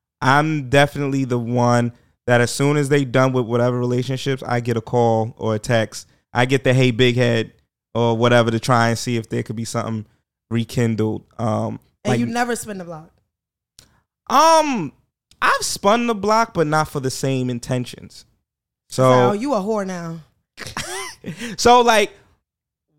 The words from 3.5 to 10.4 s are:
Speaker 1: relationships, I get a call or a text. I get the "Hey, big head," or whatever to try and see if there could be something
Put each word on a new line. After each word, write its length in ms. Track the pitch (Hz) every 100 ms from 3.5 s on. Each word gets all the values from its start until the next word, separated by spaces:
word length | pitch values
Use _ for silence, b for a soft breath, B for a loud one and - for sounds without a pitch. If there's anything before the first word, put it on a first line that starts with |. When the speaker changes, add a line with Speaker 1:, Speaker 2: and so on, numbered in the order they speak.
| 120 123 123
Speaker 1:
relationships, 640 | 123 127 127 131 143 131 -
I 140 | 123
get 160 | 120 113
a 40 |
call 540 | - 123 117 113 113 -
or 180 | 113 107
a 20 |
text. 480 | - 113 107 - - _ _
I 120 | 117 127
get 160 | 135
the 100 | 127
"Hey, 200 | 127 127
big 240 | 113 127 123
head," 360 | 120 117 113 _ _ _ _
or 220 | 117 117 113
whatever 340 | 120 120 117
to 80 | 113
try 300 | - 120 117
and 80 | 113
see 180 | 123 117
if 120 | 107
there 140 | 117
could 140 | 107 107
be 80 |
something 420 | 117 117 113 110 104 _ _ _